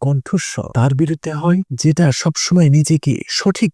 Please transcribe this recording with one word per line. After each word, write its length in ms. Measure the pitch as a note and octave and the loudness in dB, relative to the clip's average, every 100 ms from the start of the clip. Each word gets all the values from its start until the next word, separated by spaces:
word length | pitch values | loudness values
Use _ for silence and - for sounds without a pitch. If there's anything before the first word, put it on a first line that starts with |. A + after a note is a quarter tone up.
কণ্ঠস্বর, 680 | C3+ C#3 - F#3+ - - - | -2 -2 -2 -4 -4 -8 -4
তার 200 | - C3+ | 0 0
বিরুদ্ধে 380 | C3+ D#3+ D#3+ D#3+ | 0 -2 -2 -6
হয়, 280 | D3+ F3 F#3 - | -2 0 0 -2
যেটা 400 | B2+ D#3 D3+ D#3 | -2 0 2 2
সবসময় 580 | - E3 - - F3+ D3+ | 2 -2 -4 0 4 4
নিজেকে 520 | D3+ D3 D#3 C#3+ - - | 4 2 0 0 -4 -4
সঠিক 420 | - G3 - G#3 | -4 -2 0 -2